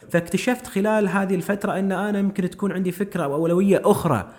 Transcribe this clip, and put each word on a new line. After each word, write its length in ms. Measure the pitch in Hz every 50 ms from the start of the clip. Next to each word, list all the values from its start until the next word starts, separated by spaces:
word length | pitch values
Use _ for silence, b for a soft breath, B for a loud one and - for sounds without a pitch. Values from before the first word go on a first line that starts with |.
| B B
فاكتشفت 580 | - 170 170 - - 190 - 254 247 240 - -
خلال 400 | - 196 196 214 220 214 208 190
هذه 280 | 165 196 196 185 196
الفترة 440 | 175 165 - 202 202 - 202 151 180
إن 120 | 196 196
أنا 280 | 190 170 196 208 208 196
يمكن 300 | 196 196 196 - 185 180
تكون 220 | 180 - 202 196
عندي 200 | 160 180 190 180
فكرة 320 | 170 - 208 202 - 180 160
أو 120 | 139 139
أولوية 460 | 151 165 165 170 180 202 196 190 - -
أخرى 500 | 208 202 - - 170 143 104 85 B B